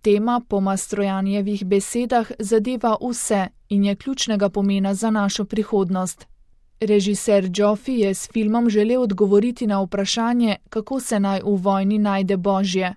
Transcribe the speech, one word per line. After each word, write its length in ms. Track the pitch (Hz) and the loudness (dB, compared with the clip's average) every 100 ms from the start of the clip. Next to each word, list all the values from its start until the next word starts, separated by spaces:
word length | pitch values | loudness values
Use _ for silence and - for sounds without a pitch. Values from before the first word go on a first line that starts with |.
Tema 380 | 214 202 226 240 240 | 2 2 2 -2 -2
po 120 | 202 | -2
Mastrojanjevih 1040 | 196 196 - 202 196 190 190 202 196 202 | 0 -2 -4 -4 -2 -2 -2 -2 -2 -4
besedah 680 | 185 196 - 240 247 247 220 - | 0 0 0 -4 0 0 -2 -8
zadeva 580 | 208 220 220 254 233 214 | 0 0 0 -2 -2 -2
vse 460 | 247 233 - 202 185 _ _ | -4 -6 -2 -2 -2 _ _
in 160 | 202 | 0
je 100 | 202 202 | 2 0
ključnega 520 | - 269 - 214 202 | -6 -6 -2 0 0
pomena 460 | 208 196 196 196 | 0 0 0 0
za 160 | 196 220 | 0 0
našo 340 | 220 202 - | 0 -2 -2
prihodnost. 800 | 202 220 214 208 190 185 185 - - - _ _ _ _ | -4 -4 0 0 0 -2 -4 -8 -18 -20 _ _ _ _
Režiser 720 | 214 208 196 202 - 202 185 | 2 2 2 -2 2 2 2
Joffe 380 | 185 208 208 - | 0 0 0 -2
je 220 | 254 202 | 0 0
s 140 | 190 - | -2 -4
filmom 380 | 226 214 226 240 | -2 0 2 2
želel 320 | 208 214 254 | 2 2 2
odgovoriti 640 | 247 190 202 202 240 240 220 | 0 2 4 4 4 -2 -2
na 140 | 196 | 0
vprašanje, 760 | 190 196 196 233 226 240 233 202 _ | -2 -4 -4 -2 0 2 2 0 _
kako 320 | 220 214 269 | -8 -4 -6
se 200 | 247 214 | -2 0
naj 200 | 196 196 | 0 0
v 120 | 190 202 | 0 0
vojni 420 | 190 196 196 214 | 2 2 2 2
najde 380 | 208 196 190 196 | 2 0 0 0
Božje. 580 | 185 196 196 185 185 | 2 0 0 0 -2